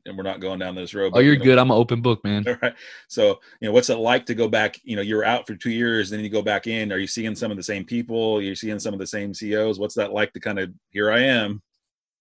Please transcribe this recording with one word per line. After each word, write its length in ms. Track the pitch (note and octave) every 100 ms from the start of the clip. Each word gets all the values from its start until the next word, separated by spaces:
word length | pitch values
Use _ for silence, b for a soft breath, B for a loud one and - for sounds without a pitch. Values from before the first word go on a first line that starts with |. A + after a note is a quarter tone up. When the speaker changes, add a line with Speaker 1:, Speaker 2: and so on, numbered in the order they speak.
Speaker 1:
and 120 | G2 F#2+
we're 60 |
not 160 | F#2+ F#2+
going 180 | F#2+ F#2+
down 160 | F#2
this 200 | F#2 F2
road, 140 | G2+ G2
Speaker 2:
Oh, 20 | A#2
Speaker 1:
but, 40 |
Speaker 2:
you're 140 | C#3+
Speaker 1:
you 40 | C#3+
know, 60 |
Speaker 2:
good. 140 | B2+ B2+
I'm 120 | B2+
an 60 | A2+
open 260 | A#2 A#2
book, 200 | A#2+ A2
man. 200 | G2+ G#2
Speaker 1:
<laughs> 40 | G#2+
all 80 | A#2+
right. 120 | B2 - B B B
So, 320 | - G#2 G2 b b
you 80 | A2
know, 40 |
what's 160 | A#2 A#2+
it 60 | A2+
like 300 | A2+ B2 A#2+
to 80 |
go 140 | A2 A2+
back? 300 | A2 G#2 -
You 140 | - G#2+
know, 60 |
you 140 | G2+ G#2+
were 80 |
out 220 | G#2+ A#2+ -
for 80 |
two 160 | G2+ A#2+
years, 400 | A2+ A#2+ A2+ F#2+
then 100 | G#2+
you 80 | G#2+
go 140 | G#2+
back 240 | G#2 G2+ A#2
in. 260 | A2+ G#2+
Are 60 | F#2+
you 80 | G2
seeing 280 | - A2
some 160 | G2+ A2+
of 60 | G2+
the 60 |
same 220 | F2 G2+
people? 580 | F2 A#2+ A#2 A2+ A2 G#2+
You're 120 | G2 F#2+
seeing 220 | A2 G#2
some 140 | G#2+
of 60 | G2+
the 60 | F#2
same 260 | G#2 G2+
C 240 | F#2+ G#2+ G#2+
Os? 220 | A2 G2
What's 160 | G#2
that 180 | A#2 G2+
like 200 | G#2 G#2
to 60 | -
kinda, 280 | A2 G2+ F#2 - _
"Here 200 | G2+ G#2
I 100 | A#2
am"? 420 | C3+ A#2+ G#2 G#2 _ _ _ _ _ _